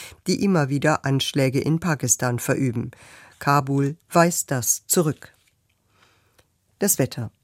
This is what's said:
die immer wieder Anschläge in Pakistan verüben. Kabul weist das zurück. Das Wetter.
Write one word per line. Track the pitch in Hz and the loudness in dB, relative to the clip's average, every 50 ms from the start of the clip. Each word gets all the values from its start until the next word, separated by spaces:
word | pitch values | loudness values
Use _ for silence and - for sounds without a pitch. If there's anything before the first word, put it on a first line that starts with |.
| - - - _ - - | -18 -20 -18 _ -4 -4
die | 185 - 202 | -2 0 2
immer | 196 190 165 139 127 | 2 2 2 2 0
wieder | 139 139 135 151 156 - - | 0 0 2 0 0 0 0
Anschläge | 139 135 135 - - - 143 135 131 127 135 | 0 0 0 0 -2 0 0 0 2 0 0
in | - 143 160 160 | 0 0 0 0
Pakistan | - 180 156 127 - 120 - - 127 123 120 117 | 0 -2 -2 -2 0 -2 -2 0 0 -2 -2 -2
verüben. | - - 135 - 135 127 110 123 - 123 - - - - - - - - - - | -2 -2 0 0 0 -2 -2 -4 -6 -8 -10 -16 -20 -20 -20 -20 -20 -20 -14 -6
Kabul | - 143 143 143 139 139 139 139 139 139 151 - _ - | -2 0 2 2 2 0 0 0 0 -2 -4 -8 _ 0
weist | - 175 170 175 165 - - - | 4 4 4 4 2 -2 -4 -4
das | 143 127 113 - - - _ | -4 -4 -2 -2 -4 -4 _
zurück. | - - 185 160 156 131 - - - _ _ _ _ _ _ _ _ _ _ _ _ _ _ _ _ _ _ _ _ _ _ _ _ _ _ _ _ _ - | -2 0 2 2 0 -2 -6 -10 -20 _ _ _ _ _ _ _ _ _ _ _ _ _ _ _ _ _ _ _ _ _ _ _ _ _ _ _ _ _ -2
Das | - 202 - - | 0 0 2 2
Wetter. | 135 - - - 113 107 _ _ | 0 -2 -2 -6 -8 -10 _ _